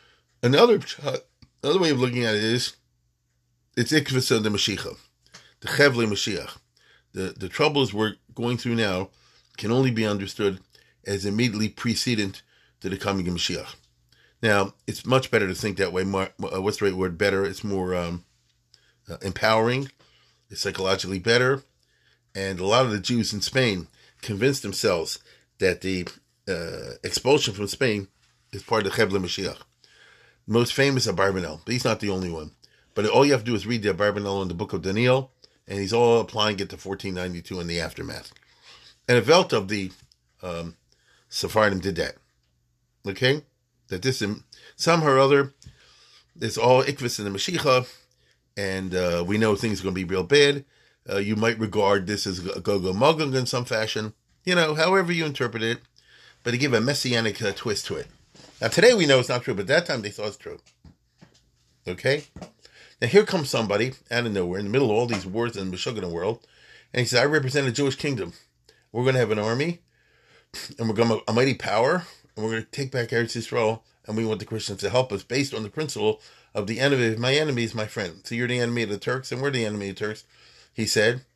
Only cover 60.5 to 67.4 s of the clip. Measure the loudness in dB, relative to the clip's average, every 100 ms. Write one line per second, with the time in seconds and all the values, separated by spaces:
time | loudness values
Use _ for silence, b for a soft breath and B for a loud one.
60.5 | -18 _ _ -20 _ _ _ -20 _ _
61.5 | _ _ _ -10 -4 -2 -2 -4 -18 -18
62.5 | _ B B B B 4 4 4 0 -2
63.5 | -2 0 2 0 -4 -6 -2 0 0 -2
64.5 | -4 0 2 2 2 0 -2 -4 -4 -4
65.5 | -4 -8 -6 -6 -6 -6 -4 -4 -4 b
66.5 | b b b b -2 2 4 4 2